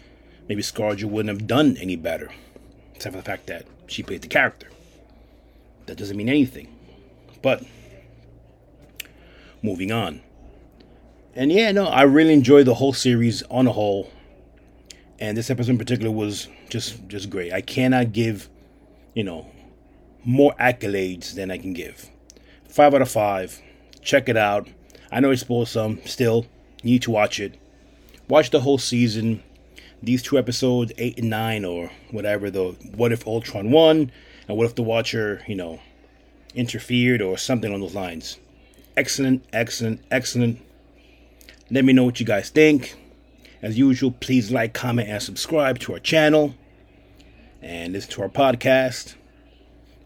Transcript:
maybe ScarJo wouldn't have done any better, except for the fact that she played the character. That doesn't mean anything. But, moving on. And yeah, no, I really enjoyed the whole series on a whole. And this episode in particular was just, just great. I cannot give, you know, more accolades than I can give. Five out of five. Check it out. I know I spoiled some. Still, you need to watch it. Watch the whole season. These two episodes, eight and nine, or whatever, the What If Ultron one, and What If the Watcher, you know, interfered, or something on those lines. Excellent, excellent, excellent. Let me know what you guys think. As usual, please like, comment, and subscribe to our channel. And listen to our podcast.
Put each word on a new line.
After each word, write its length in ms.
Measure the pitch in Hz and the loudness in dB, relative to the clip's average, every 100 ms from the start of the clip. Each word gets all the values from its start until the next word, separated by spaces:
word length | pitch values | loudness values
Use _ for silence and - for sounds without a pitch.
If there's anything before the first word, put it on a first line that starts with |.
| - _ - - - | -20 _ -20 -16 -10
maybe 140 | 104 | -8
ScarJo 440 | - - 107 98 107 | -8 -4 -4 -4 -4
wouldn't 240 | 107 107 | -4 -4
have 180 | 101 110 | -6 -2
done 300 | 127 147 87 | 2 4 2
any 180 | 95 85 | -4 -6
better, 360 | 82 80 - - - - - - - - | -6 -8 -10 -20 -20 -20 -20 -20 -20 -16
except 180 | 101 | -14
for 80 | 92 | -12
the 40 | 104 | -12
fact 220 | 95 - | -12 -12
that 180 | 85 - - - | -16 -16 -20 -16
she 160 | - | -12
played 180 | - 87 | -10 -12
the 60 | - | -4
character. 420 | 147 123 - - - - _ _ - - - _ _ _ _ - | 0 0 -4 -20 -20 -20 _ _ -20 -20 -20 _ _ _ _ -16
That 120 | 87 | -12
doesn't 200 | 101 101 | -10 -6
mean 120 | 113 | 0
anything. 440 | 147 127 - - - - - - - - - | 2 2 -2 -20 -20 -20 -20 -20 -20 -20 -4
But, 220 | 135 - - - - - - - - - - _ _ - - - - - - - - - | 0 0 -4 -20 -20 -20 -20 -20 -20 -20 -20 _ _ -20 -20 -20 -20 -20 -20 -20 -20 -10
moving 300 | 110 87 95 | -8 -6 -4
on. 300 | 113 92 73 - - - - - _ - - - _ _ 123 | -4 -4 -8 -20 -20 -20 -20 -20 _ -20 -20 -20 _ _ -2
And 160 | 139 | 2
yeah, 200 | 190 220 | 2 2
no, 140 | 196 185 | 2 2
I 160 | 127 | 6
really 320 | 139 147 160 | 6 8 6
enjoyed 320 | 151 123 143 127 | 6 8 8 8
the 100 | 117 | 4
whole 180 | 135 | 0
series 500 | 127 131 117 117 - | 0 0 2 2 -2
on 240 | - 123 127 | -4 0 0
a 40 | |
whole. 400 | 104 104 98 95 - - - - _ _ - - - - - | 0 -2 -2 -6 -14 -20 -20 -20 _ _ -20 -20 -20 -20 -10
And 180 | 107 110 | -6 -6
this 120 | 117 | -4
episode 220 | 123 120 | -2 0
in 60 | 120 | 0
particular 340 | 113 120 113 | 0 -2 -2
was 360 | 107 104 98 - - - | -2 -4 -6 -12 -18 -12
just, 380 | 117 - - 92 | -10 -10 -12 -14
just 220 | 98 95 | -12 -10
great. 240 | 95 87 | -8 -6
I 80 | 92 | -6
cannot 500 | - 135 127 127 120 | -6 0 2 2 2
give, 380 | 104 113 101 - - _ _ _ _ _ | 0 -2 -4 -10 -20 _ _ _ _ _
you 100 | 113 | -6
know, 280 | 95 82 - - - _ _ _ _ _ | -6 -8 -16 -20 -20 _ _ _ _ _
more 300 | 120 135 143 - | -2 4 4 4
accolades 720 | 123 120 101 98 92 90 - 92 | 0 0 -2 -2 -4 -6 -12 -10
than 160 | 95 | -8
I 60 | 90 | -8
can 160 | 92 | -8
give. 360 | 87 82 - - _ _ - _ - _ | -10 -12 -18 -20 _ _ -20 _ -20 _
Five 260 | - 147 | 6 6
out 80 | 139 | 6
of 80 | 123 | 2
five. 520 | 113 104 98 90 - - - - - | 0 0 -2 -6 -14 -20 -20 -20 -14
Check 260 | - 139 123 | 0 0 2
it 100 | 110 | 0
out. 300 | 104 104 - - - - - | 2 0 -4 -18 -20 -20 -8
I 80 | 117 | 0
know 120 | 135 | 2
I 40 | 127 | 0
spoiled 340 | - 120 117 | -2 -2 -2
some. 320 | 117 110 107 - | -2 -4 -6 -8
Still, 420 | - 117 117 117 _ _ - | -2 0 0 -2 _ _ -6
you 80 | 117 | 0
need 100 | 123 | 2
to 80 | 120 | 2
watch 280 | 107 104 - | 0 0 -2
it. 180 | 101 - _ _ _ _ - - - | -10 -12 _ _ _ _ -20 -16 2
Watch 220 | 147 151 | 4 4
the 100 | 151 | 2
whole 180 | 135 139 | 2 0
season. 640 | - 120 120 107 113 110 - _ _ - - - | 0 0 0 0 -4 -4 -10 _ _ -20 -20 -10
These 180 | 107 123 | -4 -2
two 160 | - 135 | 0 0
episodes, 540 | 120 120 131 123 117 - | 0 -2 0 0 -2 -6
eight 200 | 120 - | -8 -4
and 120 | 113 | -4
nine, 360 | 107 113 107 92 | -2 -4 -4 -6
or 260 | 87 85 - - | -8 -10 -14 -14
whatever, 400 | 110 104 104 101 | -8 -4 -4 -4
the 240 | 95 92 90 - 101 | -4 -4 -6 -10 -2
What 160 | 120 | 0
If 140 | 113 113 | -2 -4
Ultron 460 | 113 - 101 107 | -6 -6 -6 4
one, 400 | 151 160 160 135 - - - - | 6 6 4 0 -6 -20 -18 -8
and 100 | 107 | -2
What 80 | 117 | -2
If 100 | 120 | -2
the 80 | |
Watcher, 580 | 113 113 113 117 107 95 - | -2 -2 -2 -4 -4 -6 -8
you 80 | 95 | -10
know, 240 | 85 80 - _ _ _ _ _ _ | -10 -14 -20 _ _ _ _ _ _
interfered, 680 | - 117 110 - 123 123 120 | -6 -6 -6 -2 0 2 2
or 160 | 95 92 | -2 -4
something 360 | - 123 107 | -2 -2 -2
on 60 | 101 | -6
those 160 | 90 98 | -8 -8
lines. 420 | 90 80 - - _ _ _ _ _ - | -10 -10 -14 -18 _ _ _ _ _ -4
Excellent, 500 | 147 - 135 127 - | -2 0 0 0 -2
excellent, 480 | 113 117 - 113 110 - | -4 -4 -4 -6 -6 -4
excellent. 500 | 131 123 123 120 117 - _ _ _ _ _ _ _ - - - | -4 -2 0 0 -2 -10 _ _ _ _ _ _ _ -20 -20 -4
Let 140 | 131 131 | 2 6
me 80 | |
know 100 | 131 | 6
what 160 | 123 120 | 4 0
you 60 | 113 | -2
guys 240 | 101 - | -2 2
think. 460 | 151 156 143 - - - _ _ _ - - | 6 6 6 0 -16 -20 _ _ _ -20 -12
As 160 | 107 110 | -4 2
usual, 340 | 135 127 131 | 4 4 0
please 400 | 120 - 127 104 | -4 -2 0 0
like, 220 | 123 113 | -2 -4
comment, 360 | - 127 120 104 | -6 -4 -4 -4
and 120 | 104 | -6
subscribe 580 | - 95 - 160 135 120 | -8 -10 -4 0 0 -2
to 140 | - | -8
our 60 | 85 | -8
channel. 540 | - 160 151 151 147 - _ _ _ _ _ _ - - - - | 0 2 4 4 2 -4 _ _ _ _ _ _ -20 -20 -20 -20
And 320 | - 85 85 | -14 -12 -8
listen 180 | 98 - | -10 -10
to 100 | - | -8
our 80 | 98 | -4
podcast. 840 | - 135 120 139 131 131 - - - _ _ _ _ _ _ _ _ | 2 2 2 2 2 2 -4 -14 -20 _ _ _ _ _ _ _ _